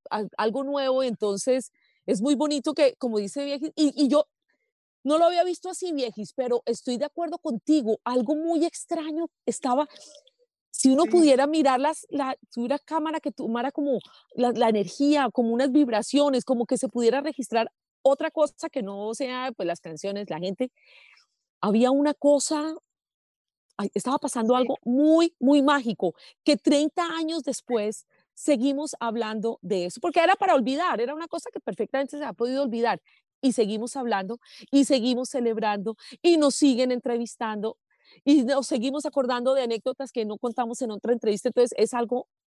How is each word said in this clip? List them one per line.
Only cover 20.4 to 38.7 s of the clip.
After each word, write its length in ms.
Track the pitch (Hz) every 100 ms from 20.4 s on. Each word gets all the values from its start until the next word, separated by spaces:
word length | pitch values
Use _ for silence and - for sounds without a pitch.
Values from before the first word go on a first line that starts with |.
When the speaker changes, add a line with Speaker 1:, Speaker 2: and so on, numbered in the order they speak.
| 185 190 254 _ _ - - _ _ _ _ _
Speaker 1:
había 300 | 202 220 247
una 220 | 277 294
cosa, 640 | 285 285 285 - 311 311 320 - _ _ _ _ _ _ _ _ -
ay, 140 | 202
estaba 240 | 202 247 277
pasando 380 | 285 247 220 247
Speaker 2:
Sí. 60 |
Speaker 1:
algo 160 | 247 -
muy, 520 | - 254 302 320 339 -
muy 220 | 254 294
mágico, 540 | 269 285 233 196 185 - - _
que 140 | - 285
treinta 480 | - 285 302 - 339
años 380 | 320 320 330
después 640 | 277 240 - 233 208 220 - _ _
seguimos 640 | - - 269 269 277 302 -
hablando 600 | 233 226 214 220 226 -
de 240 | 180 190 175
eso, 160 | 240
porque 200 | 349 339
era 140 | 330 392
para 200 | 381 302
olvidar, 440 | 220 277 349 220
era 140 | 240
una 140 | 311 330
cosa 220 | - 494
que 60 | -
perfectamente 580 | - 196 208 262 277 294
se 80 | 277
ha 80 |
podido 300 | 190 240 269
olvidar, 360 | 277 233 233 180 _ _ _ _
y 120 | 269
seguimos 420 | 240 208 214 240 277
hablando, 440 | 240 196 190 233 _ - -
y 140 | 277 277
seguimos 440 | 262 240 247 254
celebrando, 640 | 269 233 220 214 208 208 220 - -
y 160 | 349 330
nos 180 | 294 -
siguen 360 | 285 240 254
entrevistando, 840 | 247 254 233 233 - 226 208 214 - _ _ _ _ -
y 180 | 294
nos 240 | 233 277
seguimos 380 | 240